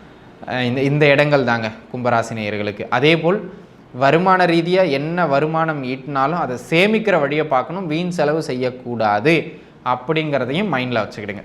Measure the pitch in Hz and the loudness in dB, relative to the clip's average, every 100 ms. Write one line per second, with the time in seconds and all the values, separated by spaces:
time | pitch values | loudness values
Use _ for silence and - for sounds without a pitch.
0 | - - - - - 127 123 131 139 147 | -20 -20 -20 -18 -8 -4 -2 0 0 4
1 | 147 143 147 143 120 117 110 - - 127 | 4 6 4 4 2 0 -2 -8 -14 -4
2 | 120 117 - 113 104 104 104 101 - 123 | 0 0 0 -4 -6 -4 -4 -6 -2 2
3 | 147 165 160 208 - - - - - 123 | 4 4 2 -2 -4 -16 -20 -20 -18 0
4 | 135 160 190 185 175 170 165 185 185 139 | 2 4 4 4 4 2 2 2 2 0
5 | 151 175 160 139 156 160 160 151 127 131 | -2 -2 0 2 0 -2 -2 -2 -4 -8
6 | 135 139 139 175 143 120 - 165 202 220 | -6 -2 0 0 -4 -6 -2 2 4 2
7 | 214 175 139 151 147 131 123 180 175 156 | 2 2 2 0 0 0 -2 -6 -4 -4
8 | 180 175 147 160 151 127 127 123 120 117 | -4 0 0 0 -2 -2 -4 -4 -8 -2
9 | 107 104 135 165 - - - - 127 127 | 2 2 4 2 0 -12 -20 -10 -4 -4
10 | - 160 156 139 123 156 214 131 127 117 | -2 -2 0 -2 -2 -2 -2 -2 -2 -2
11 | 101 - 104 101 | -2 -6 -10 -10